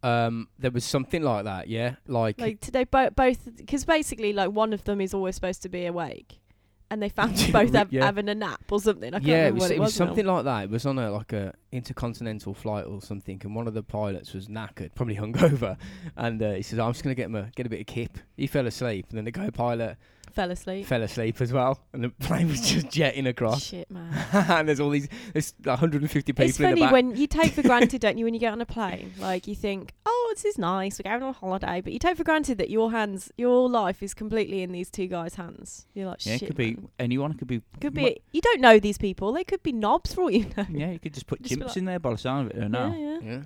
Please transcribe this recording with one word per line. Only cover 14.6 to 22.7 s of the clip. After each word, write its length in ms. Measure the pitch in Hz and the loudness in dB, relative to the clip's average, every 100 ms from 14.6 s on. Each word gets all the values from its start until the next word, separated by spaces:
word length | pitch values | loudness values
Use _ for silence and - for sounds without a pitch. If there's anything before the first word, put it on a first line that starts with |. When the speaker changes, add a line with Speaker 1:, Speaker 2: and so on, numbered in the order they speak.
| 107 - 160 - | -12 -12 -12 -6
Speaker 1:
probably 180 | 120 104 | -4 -4
<laughs> 60 | |
hungover, 540 | 110 123 180 139 113 92 - 196 170 - | -4 4 4 4 -2 -6 -12 -14 -14 -6
and, 260 | 117 113 | -4 -2
uh, 100 | 107 | -2
he 100 | 98 | -2
says, 160 | 101 110 | -6 -2
"I'm 120 | 113 | -2
just 100 | 117 | -2
gonna 100 | 143 | -4
get 160 | 127 101 | -4 -4
my, 140 | 110 104 | -6 -8
get 100 | - 123 | -8 -8
a 40 | |
bit 100 | 107 | -6
of 60 | 107 | -8
kip." 320 | - 117 - - - | -8 -8 -10 -18 -6
He 100 | 139 | -2
fell 180 | 151 123 | 0 -2
asleep, 400 | - 127 104 90 | -2 -4 -4 -6
and 80 | 110 | -8
then 60 | |
the 80 | 107 | -6
co-pilot 640 | 120 202 - 120 117 113 - _ _ - | -6 -6 -2 -2 -2 -4 -8 _ _ -12
Speaker 2:
Fell 180 | - 185 | -4 -4
asleep. 360 | 180 - 190 196 | -4 -6 -8 -2
Speaker 1:
fell 160 | 123 | -2
asleep 380 | 110 - 113 113 | -2 -2 -2 0
as 100 | 123 | 0
well, 260 | 131 127 135 _ | 2 2 0 _
and 100 | 139 | -6
the 40 | 120 | -6
<laughs> 120 | - | -6
plane 280 | 135 170 170 | -2 0 2
was 120 | 139 | 0
just 260 | 233 | 2